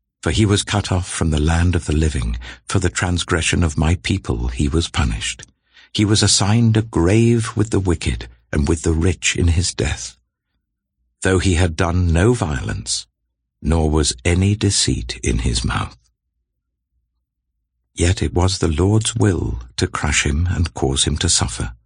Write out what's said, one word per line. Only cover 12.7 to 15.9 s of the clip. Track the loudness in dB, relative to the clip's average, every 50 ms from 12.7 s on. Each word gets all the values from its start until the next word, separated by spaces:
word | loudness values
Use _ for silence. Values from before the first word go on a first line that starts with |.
| -8 -8 -6 -6 -6 -8 -8 -12 _ _ _ _ _ _ _ _ _ _ -2
nor | 0 2 2 2 2
was | 2 2 2 0 -2 -2 -2
any | 0 2 2 4 2 2
deceit | 2 2 0 2 0 0 0 -2 -2 -4 -6 -10 -6 -4
in | -2 -2 -2
his | -2 -2 -2 -2 -2
mouth. | -2 -2 -4 -4 -6